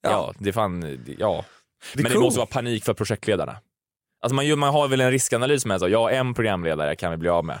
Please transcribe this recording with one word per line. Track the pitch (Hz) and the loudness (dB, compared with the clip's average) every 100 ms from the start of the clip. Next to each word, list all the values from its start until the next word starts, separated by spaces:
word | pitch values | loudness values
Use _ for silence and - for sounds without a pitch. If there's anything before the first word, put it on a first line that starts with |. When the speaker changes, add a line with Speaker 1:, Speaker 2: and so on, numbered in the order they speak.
| - | 0
Speaker 1:
Ja. | |
Speaker 2:
Ja, | 101 87 - | -2 -4 -4
det | 101 | -4
fan, | 104 104 87 | 0 -2 -2
det, | 80 65 62 69 | -8 -10 -14 -4
ja. | 104 85 - _ _ _ - | -2 -2 -6 _ _ _ -10
Speaker 1:
Det | 135 | -2
är | |
Speaker 2:
Men | 117 | 0
Speaker 1:
cool. | 151 | 4
Speaker 2:
det | |
måste | - 220 | 2 2
vara | 113 | -2
panik | 135 120 110 | -4 -2 -2
för | - | -2
projektledarna. | 107 104 107 - 98 - - _ _ _ _ _ _ | -2 -2 -2 0 0 -2 -8 _ _ _ _ _ _
Alltså | 120 | -2
man, | 135 143 151 | 0 2 2
man | 143 | 4
har | 147 143 | 4 4
väl | 131 | 4
en | 127 | 4
riskanalys | 131 - 117 127 147 123 | 2 0 0 2 0 2
med | 95 | 0
så, | 90 | 2
"Ja, | 110 117 | 2 2
en | 131 127 | 2 0
programledare | 120 110 95 82 76 73 76 | 0 0 0 -2 -2 -2 -2
kan | 90 | -4
vi | 82 | -2
bli | 85 | 0
av | 85 | 0
med. | 80 - | 0 -8